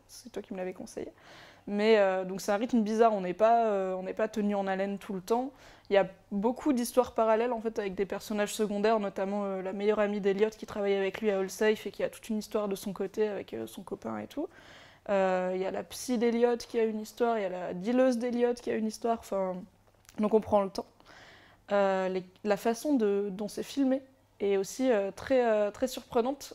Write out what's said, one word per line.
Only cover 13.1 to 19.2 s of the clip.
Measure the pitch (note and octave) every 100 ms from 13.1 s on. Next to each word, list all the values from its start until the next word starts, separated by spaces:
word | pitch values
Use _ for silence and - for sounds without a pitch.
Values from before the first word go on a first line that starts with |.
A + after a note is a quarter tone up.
| - G#3+
avec, | G3 -
euh, | - G#3+
son | -
copain | F#3 G3+ - G#2+
et | -
tout. | - F4 - - - - - -
Euh, | G3 F#3+ F#3 F#3
il | F#3
y | F#3+
a |
la | G3
psy | F#3+ - - A#3+
d'Eliot | A#3 A#3 A#3+ A#3+
qui | - A#3
a |
une | A3 G#3+
histoire, | A3 - A#3 A3+
il |
y | F#3+
a |
la | F3+ E3+
dealeuse | F3+ G3+ B3+ C4 A#3+
d'Eliot | B3 A#3+ A#3+
qui | A#3+ A#3
a |
une | A3+ A3
histoire, | - A#3
enfin, | A3+